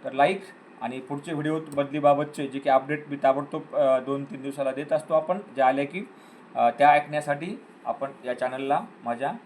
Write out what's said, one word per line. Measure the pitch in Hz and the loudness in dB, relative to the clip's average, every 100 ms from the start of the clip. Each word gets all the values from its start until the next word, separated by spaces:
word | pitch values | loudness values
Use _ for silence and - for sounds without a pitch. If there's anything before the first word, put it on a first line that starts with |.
तर | 131 | -6
लाईक | 131 147 196 - - - - | 4 4 4 -8 -20 -20 -10
आणि | 117 131 | -8 -8
पुढचे | - 143 156 | -8 -8 -6
व्हिडिओ | 151 151 156 156 | -4 -2 -2 -2
बदलीबाबतचे | 143 139 147 143 143 147 - 135 | -4 -2 4 4 4 0 -6 -6
जे | 135 | -2
की | 139 | 4
अपडेट | 135 139 147 147 | 4 2 -6 -6
मी | 139 | 0
ताबडतोब, | 135 139 143 160 - 143 | 2 2 -2 -8 -6 0
अ, | 139 131 | 2 2
दोन | 123 139 | 0 -6
तीन | 139 135 | -6 -10
दिवसाला | 135 139 135 | -10 -6 -4
देत | 131 151 | -4 -2
असतो | 156 - | -4 0
आपण, | 156 156 196 - 135 | 0 0 -6 -6 2
जे | |
आले | 131 135 | 2 2
की, | 143 170 233 - - - - | -4 -6 -12 -18 -20 -20 -10
अ, | 117 120 117 | 2 2 6
त्या | 143 | 6
ऐकण्यासाठी | 147 147 151 147 143 175 233 - - | 6 2 -6 -2 -4 -6 -10 -14 -12
आपण | 120 117 135 - | -8 -6 -8 -8
या | 123 123 | -8 -4
चॅनलला | 127 131 135 151 - - | -4 -4 -2 -2 -2 -10
माझ्या | 120 120 139 226 | -8 -4 -4 -6